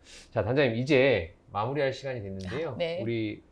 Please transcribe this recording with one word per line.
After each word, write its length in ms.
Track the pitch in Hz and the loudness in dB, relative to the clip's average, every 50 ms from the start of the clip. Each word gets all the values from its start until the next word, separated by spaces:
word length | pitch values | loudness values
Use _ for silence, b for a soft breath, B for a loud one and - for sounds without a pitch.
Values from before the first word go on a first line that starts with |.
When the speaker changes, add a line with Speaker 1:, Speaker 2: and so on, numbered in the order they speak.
| B B B B B B | B B B B B B
Speaker 1:
자, 120 | - 120 98 | -2 0 0
단장님, 320 | 104 127 143 143 123 110 | 2 2 4 4 2 2
이제 580 | 117 127 139 151 127 131 139 120 98 82 82 - - _ _ | 0 0 4 4 6 6 6 4 2 0 -4 -10 -18 _ _
마무리할 420 | - 101 - 135 139 151 139 135 135 | -4 -4 -4 -2 -2 0 0 -2 -2
시간이 280 | - 135 135 131 120 | -4 -8 -8 -8 -8
됐는데요. 500 | 101 98 95 95 95 92 113 143 165 151 | -8 -8 -8 -8 -8 -8 -6 -6 -6 -6
Speaker 2:
아, 40 | 120 - | -4 -4
네. 240 | 170 165 170 180 | -4 -4 -4 -4
Speaker 1:
우리 400 | - 117 117 113 110 107 104 - - _ | -4 -2 -2 -2 -2 -4 -6 -8 -12 _